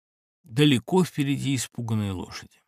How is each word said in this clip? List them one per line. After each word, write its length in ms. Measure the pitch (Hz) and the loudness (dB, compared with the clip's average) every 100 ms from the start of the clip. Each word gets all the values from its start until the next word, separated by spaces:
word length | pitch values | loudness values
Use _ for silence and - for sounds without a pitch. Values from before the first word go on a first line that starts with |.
| _ _ _ _ | _ _ _ _
далеко 600 | - 113 151 123 - 185 | -8 2 4 4 2 0
впереди 520 | 175 - 143 135 127 131 | 2 0 -2 -2 -2 -2
испуганные 560 | - - 117 110 101 | -4 -8 -4 -2 -2
лошади. 480 | 92 82 - - _ | -6 -10 -14 -18 _